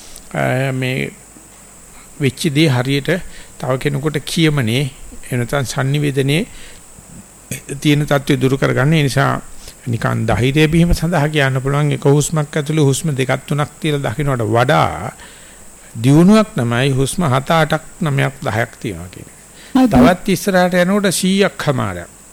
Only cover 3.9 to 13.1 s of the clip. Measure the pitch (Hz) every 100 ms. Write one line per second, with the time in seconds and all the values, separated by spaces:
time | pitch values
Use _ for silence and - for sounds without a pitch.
3.9 | 139 151 151 - - 156 147 110 123 139
4.9 | - - - - 123 120 143 117 - 135
5.9 | 147 143 135 135 156 254 - - - -
6.9 | - - - - - - 131 - 143 151
7.9 | 147 147 143 135 135 131 139 135 123 139
8.9 | 160 139 135 131 131 - - - - -
9.9 | 117 123 117 113 110 127 147 156 170 170
10.9 | - 165 175 147 151 135 131 135 143 147
11.9 | 135 143 147 139 156 143 160 143 156 139
12.9 | 131 165